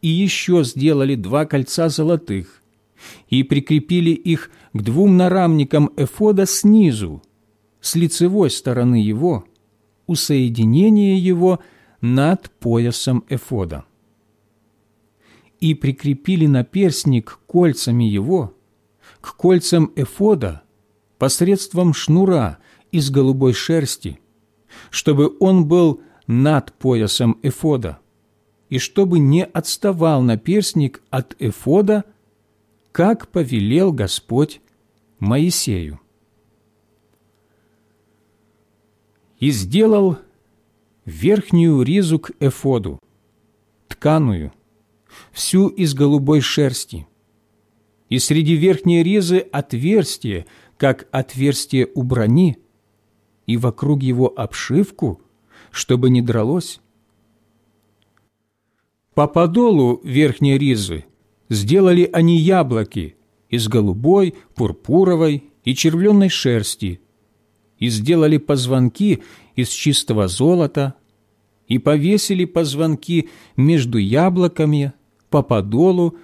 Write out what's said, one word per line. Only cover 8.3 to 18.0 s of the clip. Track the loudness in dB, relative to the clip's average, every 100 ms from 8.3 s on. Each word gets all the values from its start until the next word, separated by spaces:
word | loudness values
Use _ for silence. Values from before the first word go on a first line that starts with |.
| 2 0
стороны | -2 -6 -2 2 2
его, | 0 0 -2 -4 -8 _ _ _ _ _ -8
у | -6
соединения | -2 0 0 0 2 4 4 4 4 2
его | 0 2 2 0 -6 _ _ _
над | -2 0 2 0 -4 _
поясом | -2 -2 -2 -4 -2 -4 -4
эфода. | -10 -6 -8 -6 -10 -16 _ _ _ _ _ _ _ _ _ _ _ _ _ _ _ _ _
И | -2
прикрепили | -2 -2 -4 -4 -4 -2 0 2
наперстник | 2 0 -2 -2 0 0 -2 -2 -18 _
кольцами | 2 2 0 -2 0